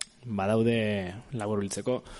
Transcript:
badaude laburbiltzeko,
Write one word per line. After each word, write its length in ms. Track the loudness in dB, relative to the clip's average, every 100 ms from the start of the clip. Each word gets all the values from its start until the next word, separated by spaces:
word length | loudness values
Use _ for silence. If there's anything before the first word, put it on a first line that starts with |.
| -14 -14
badaude 880 | -6 0 2 4 4 4 2 0 -2 -8 -8
laburbiltzeko, 680 | -4 -2 0 -2 -2 -2 -2 -4 -14